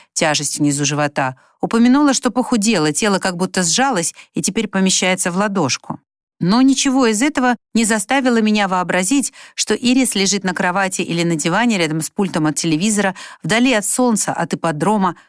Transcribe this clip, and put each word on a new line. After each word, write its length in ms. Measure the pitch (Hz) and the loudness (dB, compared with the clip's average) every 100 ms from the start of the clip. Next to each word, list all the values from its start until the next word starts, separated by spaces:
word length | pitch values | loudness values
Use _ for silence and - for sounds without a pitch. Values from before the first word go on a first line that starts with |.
| _ | _
тяжесть 480 | - 160 143 147 - | -2 0 0 -4 -2
внизу 240 | 147 143 | 0 0
живота. 540 | 139 147 147 147 131 127 _ - | -2 0 -2 -2 -4 -6 _ -8
Упомянула, 520 | - 233 240 277 294 | -2 2 4 4 4
что 180 | 247 247 | 2 0
похудела, 600 | 247 - 233 208 196 151 | -2 0 0 0 2 0
тело 280 | 151 214 190 | 0 0 0
как 180 | 190 175 | -2 -2
будто 260 | 185 190 | -4 -2
сжалось 500 | 175 - 277 170 170 - - | -2 0 0 0 -4 -8 -10
и 80 | - | -4
теперь 260 | 180 214 220 | -4 -2 -4
помещается 640 | 190 190 - 185 185 180 | 0 0 2 0 0 -2
в 60 | 180 | -2
ладошку. 640 | 214 196 131 - - - _ _ _ - | -2 0 -2 -2 -8 -14 _ _ _ -4
Но 200 | 170 233 | 0 4
ничего 460 | 269 262 277 262 233 | 4 4 2 2 2
из 140 | 208 | 2
этого 340 | 294 294 247 240 _ | 0 0 0 0 _
не 120 | 220 214 | -2 0
заставило 560 | 220 - 277 254 226 | 0 0 0 2 2
меня 260 | 214 214 196 | 2 2 0
вообразить, 640 | 185 175 180 185 277 - - - - | 0 0 -2 0 0 0 -8 -18 -8
что 180 | - | -4
Ирис 420 | 214 240 262 254 196 | 0 2 2 2 0
лежит 280 | 190 196 | 0 0
на 100 | 190 | -2
кровати 500 | 170 185 185 190 190 | -2 -2 0 -2 -2
или 200 | - 170 | -4 -2
на 140 | 170 160 | 0 0
диване 400 | 170 190 240 196 | 0 0 2 0
рядом 240 | 160 160 | 0 -2
с 80 | - | -4
пультом 380 | - 175 165 151 | -4 -2 0 -2
от 80 | 147 | -2
телевизора, 600 | 165 156 214 208 196 185 - - | -2 0 0 0 -2 -4 -16 -10
вдали 300 | 160 220 262 | -2 2 2
от 140 | 220 - | 2 0
солнца, 480 | - 247 208 - | 0 0 0 -2
от 200 | 156 165 | -4 -4
ипподрома, 640 | - 165 151 175 214 185 - | -2 -4 -2 0 2 0 -2